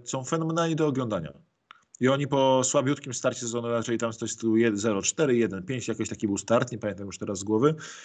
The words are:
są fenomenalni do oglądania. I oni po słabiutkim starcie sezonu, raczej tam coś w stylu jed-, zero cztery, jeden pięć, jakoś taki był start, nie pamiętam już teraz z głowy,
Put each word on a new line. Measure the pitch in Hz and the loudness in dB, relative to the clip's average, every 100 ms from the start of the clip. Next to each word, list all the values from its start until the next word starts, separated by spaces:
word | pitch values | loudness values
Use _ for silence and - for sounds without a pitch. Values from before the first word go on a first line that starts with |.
są | - 135 | -6 -8
fenomenalni | 131 165 160 165 165 156 | -4 -2 0 0 0 2
do | 151 | 0
oglądania. | 131 120 98 76 - _ _ _ - _ - | 0 -2 -4 -6 -14 _ _ _ -20 _ 0
I | 127 | 2
oni | 139 139 | 2 2
po | 139 135 131 | 4 6 4
słabiutkim | 127 147 131 143 135 | 4 2 2 -2 -6
starcie | 120 127 113 | -4 -2 -2
sezonu, | 117 117 117 | -4 -4 -2
raczej | 117 117 113 | -2 0 -2
tam | 117 | -2
coś | 110 113 | -4 -8
w | |
stylu | - 113 110 | -2 2 4
jed-, | 117 104 | 4 2
zero | 113 98 | 0 0
cztery, | 98 - 147 120 | -2 0 2 4
jeden | 107 95 | 2 -2
pięć, | 92 127 110 | -6 -6 -6
jakoś | 110 104 | -4 -6
taki | 104 107 | -4 -2
był | 98 | -2
start, | - 120 123 | 2 2 2
nie | 110 | -4
pamiętam | 107 95 101 | -6 -6 -12
już | - | -8
teraz | 107 95 | -6 -6
z | |
głowy, | 98 110 143 156 - - | 0 2 2 2 -8 -16